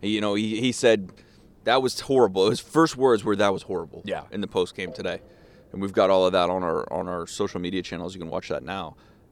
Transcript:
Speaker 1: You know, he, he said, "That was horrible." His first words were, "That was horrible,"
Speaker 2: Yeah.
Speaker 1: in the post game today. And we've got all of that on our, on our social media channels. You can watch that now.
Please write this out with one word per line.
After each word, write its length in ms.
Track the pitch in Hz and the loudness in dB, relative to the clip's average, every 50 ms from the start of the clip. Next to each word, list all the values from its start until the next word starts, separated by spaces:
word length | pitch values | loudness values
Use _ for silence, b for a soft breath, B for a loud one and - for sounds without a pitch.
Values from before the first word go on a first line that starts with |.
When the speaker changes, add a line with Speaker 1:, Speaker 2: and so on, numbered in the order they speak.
Speaker 1:
You 180 | 95 104 107 104 | -4 -2 -2 0
know, 140 | 104 104 101 | 0 0 0
he, 260 | 104 110 110 110 107 | 0 -2 -2 -2 -2
he 140 | 127 127 117 | -2 -2 -2
said, 400 | - - 117 110 104 95 87 - b b b b b b b _ _ _ | 2 4 4 4 4 0 -6 -16 b b b b b b b _ _ _
"That 180 | 110 123 135 | 0 2 2
was 160 | 131 123 - - | 2 0 -4 -6
horrible." 480 | - - 135 131 120 98 92 95 95 107 | -2 2 6 6 6 6 6 4 4 4
His 100 | 120 - | 2 0
first 380 | - - - 156 165 156 - 127 | -4 -2 2 2 2 2 2 2
words 260 | 131 131 117 101 104 | 4 4 4 4 2
were, 140 | 110 101 98 | 0 0 2
"That 160 | 104 101 95 | 2 0 0
was 80 | 92 - | -2 -6
horrible," 380 | - 95 85 85 71 - 85 - | -6 -6 -6 -6 -8 -12 -14 -10
Speaker 2:
Yeah. 200 | 101 90 78 76 - | -8 -8 -8 -8 -10
Speaker 1:
in 100 | - 104 | -8 -8
the 60 | 98 - | -8 -2
post 280 | - 92 90 - - | 0 0 0 0 -4
game 160 | - 92 87 | -8 -10 -10
today. 300 | - - 95 90 90 85 - B B B B B B B B B | -8 -8 -6 -6 -6 -8 -10 B B B B B B B B B
And 100 | - 95 | -8 -6
we've 120 | 98 98 95 | -6 -2 2
got 160 | 110 98 95 | 4 4 6
all 160 | 98 95 92 | 6 6 4
of 60 | 92 92 | 4 4
that 160 | 92 87 87 | 2 2 2
on 140 | 90 92 90 | 0 -2 -2
our, 280 | 82 82 73 - - | -2 -2 -2 -4 -4
on 160 | - 85 90 90 | -6 -6 -4 -4
our 180 | 90 87 85 - | -6 -8 -8 -10
social 340 | - - 101 98 - 90 | -6 -6 -6 -4 -4 -6
media 200 | 90 87 95 92 | -6 -4 -4 -4
channels. 340 | 87 - - 85 87 92 95 | -6 -6 -10 -10 -10 -10 -10
You 40 | 92 | -10
can 80 | 85 80 | -10 -6
watch 200 | - 90 - - | -6 -6 -6 -6
that 140 | - 71 - | -6 -8 -6
now. 320 | 76 95 98 85 76 - b b b b b b b | -8 -8 -8 -8 -10 -14 b b b b b b b